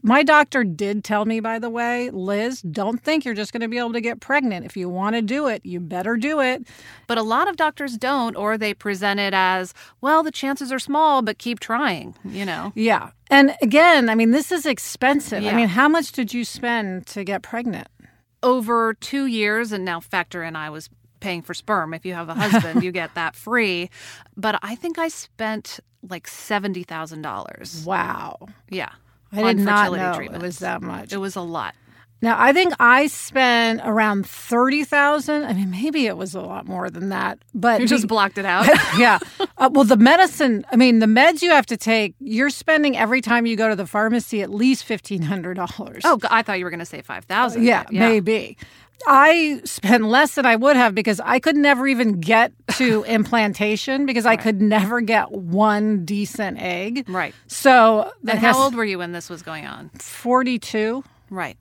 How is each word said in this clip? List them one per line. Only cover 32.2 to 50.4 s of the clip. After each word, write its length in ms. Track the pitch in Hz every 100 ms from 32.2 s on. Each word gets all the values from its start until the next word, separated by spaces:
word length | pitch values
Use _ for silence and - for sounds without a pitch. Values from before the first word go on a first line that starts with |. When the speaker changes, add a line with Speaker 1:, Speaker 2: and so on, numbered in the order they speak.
Speaker 1:
Now, 120 | 233 233
I 140 | 240
think 200 | 285 370 302
I 260 | 240 254 294
spent 720 | - - 269 254 240 226 226 247
around 420 | 214 214 202 190
thirty 560 | - - 233 254 294
thousand. 600 | 294 294 285 302 269 302 294
I 80 |
mean, 180 | 190 196
maybe 340 | 180 277 302 240
it 120 | 175
was 180 | 185 180
a 60 |
lot 260 | 170 190 -
more 220 | 185 185
than 200 | 165 190
that. 300 | 190 196 - _ 233
But 240 | 226 220
Speaker 2:
You 80 | 240
just 140 | 254
Speaker 1:
the 60 | 202
Speaker 2:
blocked 300 | 220 196 202
it 80 | 196
out? 220 | 180 226 294
Speaker 1:
<laughs> 140 | - 165
Yeah. 220 | 240 190 - - 381 -
Uh, 120 | 262
well, 140 | 277 240
the 100 | 226
medicine, 680 | 233 330 370 - 277 214 -
I 40 | 254
mean, 240 | 254 226
the 60 | 220
meds 340 | 220 302 320
you 80 | 349
have 140 | 302 226
to 100 | 226
take, 360 | - 220 208 -
you're 300 | 269 220 277
spending 460 | 262 - 311 294 247
every 240 | 220 254
time 240 | 226 240 233
you 100 | 220
go 140 | 220
to 60 | 208
the 120 | 185
pharmacy 540 | 208 220 233 - 220
at 80 | 196
least 320 | 202 247 262
fifteen 380 | - 220 - 196
hundred 300 | 156 196 170 185
dollars. 480 | 175 - 208 -
Speaker 2:
Oh, 140 | 330 269
g-, 100 | -
I 120 | 226
thought 160 | 220 196
you 60 | 180
were 40 |
gonna 140 | 170 165
say 160 | 151
five 220 | - 95
thousand. 400 | - 196 240 233
Speaker 1:
Yeah, 220 | 233 226 -
Speaker 2:
Yeah. 180 | 214 226
Speaker 1:
maybe. 480 | 220 180 220 - - - - _ _ 294
I 540 | 269 294 339 311 285 -
spent 380 | - 190 240
less 320 | 220 240 294
than 100 | -